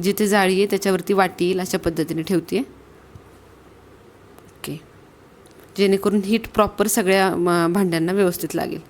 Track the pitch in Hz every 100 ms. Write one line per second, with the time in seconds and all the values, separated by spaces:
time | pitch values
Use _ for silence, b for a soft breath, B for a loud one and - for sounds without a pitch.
0 | 180 202 214 202 190 190 202 196 196 185
1 | 175 196 185 - 180 185 185 190 175 160
2 | 156 165 156 185 165 190 277 - - -
3 | - - - - - - - - - -
4 | - - - - - - - 147 - -
5 | - - - - - - - - 196 196
6 | 196 208 190 220 - - 202 - 202 233
7 | 185 190 190 170 175 175 165 185 185 165
8 | 165 196 185 175 160 165 156 160 -